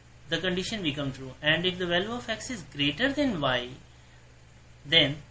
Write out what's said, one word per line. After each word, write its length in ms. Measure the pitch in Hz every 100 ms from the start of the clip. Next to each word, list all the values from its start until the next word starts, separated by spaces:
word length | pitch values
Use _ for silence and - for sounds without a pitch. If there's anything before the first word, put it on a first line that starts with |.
| - - -
the 80 | 160
condition 440 | 185 180 180 220
become 300 | 165 139 139
true. 220 | 131 131 127
And 240 | 151 165 180
if 120 | 180
the 100 | 175
value 240 | 175 202
of 180 | 240 240
x 200 | 220 -
is 120 | 240 151
greater 380 | 143 143 - 262
than 300 | 277 277 180
y, 280 | 139 123 123 131 - - - - - - - - - - 143
then 320 | 165 143 151 -